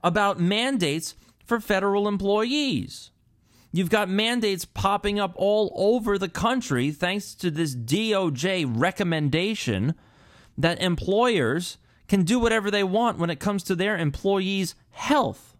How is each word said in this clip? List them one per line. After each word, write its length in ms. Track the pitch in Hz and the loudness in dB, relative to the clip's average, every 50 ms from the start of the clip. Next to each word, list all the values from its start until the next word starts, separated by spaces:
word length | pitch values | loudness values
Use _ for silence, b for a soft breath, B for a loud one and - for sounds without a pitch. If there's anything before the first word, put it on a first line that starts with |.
| - | 2
about 360 | 175 170 208 202 202 196 - | 2 2 2 2 0 2 2
mandates 760 | 170 175 202 214 240 262 277 233 175 147 147 160 - - - b b b b b - | 0 2 2 0 0 -2 0 0 0 0 -2 -4 -6 -10 -14 b b b b b -4
for 160 | - 233 233 | -4 -4 -4
federal 480 | 208 - 208 190 190 202 196 202 202 | 0 0 0 0 2 0 0 0 0
employees. 1000 | 208 202 190 196 196 202 214 220 240 269 302 294 269 175 123 90 - - - - - _ _ _ _ _ _ b b b b b b | 0 -2 -2 0 0 2 2 0 0 -2 -2 -2 0 -2 -2 -4 -6 -12 -18 -18 -20 _ _ _ _ _ _ b b b b b b
You've 180 | b 170 190 165 | b 0 2 2
got 200 | 214 214 208 185 | 2 2 2 2
mandates 560 | 190 202 220 226 240 247 220 208 196 175 - | 0 0 2 2 0 0 0 0 0 -2 -6
popping 540 | - _ - - 196 202 202 202 208 202 208 | -10 _ -2 0 0 0 2 0 -2 0 0
up 140 | 202 185 175 | -2 -2 -2
all 380 | - - 202 208 214 214 190 - | -2 0 2 2 2 0 -2 -2
over 440 | - 190 208 233 247 214 214 202 196 | 0 2 2 2 2 0 0 -2 -2
the 100 | 185 180 | -2 -4
country 640 | - - 170 226 254 262 240 - 143 123 127 143 | -4 -2 0 0 0 0 -2 0 0 0 0 0
thanks 420 | 151 - - 175 190 208 196 - - | -2 -2 -2 -2 -2 -4 -6 -10 -12
to 140 | - - 175 | -4 -4 -4
this 240 | 151 151 170 151 131 | -2 0 -2 -2 -2
D 400 | 123 113 113 143 202 220 220 208 | -6 -2 0 0 0 2 0 0
O 160 | 196 190 170 | 0 0 0
J 360 | 143 120 143 185 190 185 156 | -2 -2 -2 -2 0 0 -2
recommendation 1300 | 127 113 113 139 185 185 - 202 175 165 156 147 143 143 160 180 208 226 - - - 104 95 104 143 165 b b b b b b b b b b b b | -2 0 2 0 0 0 0 -2 0 0 0 0 0 0 0 0 0 -2 -4 -2 -2 -2 0 0 -2 -2 b b b b b b b b b b b b
that 240 | - 139 165 175 170 | 0 0 0 0 0
employers 1000 | 180 185 170 - - 185 196 214 240 254 233 180 127 113 135 170 175 - - b b b b b b | 0 0 0 0 0 0 2 2 2 2 2 2 2 2 0 -2 -4 -6 -12 b b b b b b
can 160 | - - 196 180 | 0 2 2 4
do 160 | 160 226 254 | 2 2 2
whatever 320 | 233 233 226 220 196 202 | 4 2 2 2 0 2
they 140 | 202 208 196 | 2 2 2
want 320 | 185 180 220 240 233 - | 2 2 2 2 2 0
when 120 | - 170 170 | 0 -2 -2
it 100 | 165 - | -2 -2
comes 240 | - 208 202 196 - | -2 -2 -2 -2 -2
to 120 | - 190 | -2 -2
their 220 | 170 185 208 214 | 0 0 0 0
employees' 760 | 180 165 147 143 - - 196 196 196 185 190 196 196 185 170 - _ _ _ | 0 0 -2 -2 0 0 0 0 2 0 0 0 0 -2 -4 -6 _ _ _
health. 680 | _ - - - 285 294 233 135 - - - - _ - | _ -10 0 2 2 2 2 0 -4 -8 -16 -20 _ -20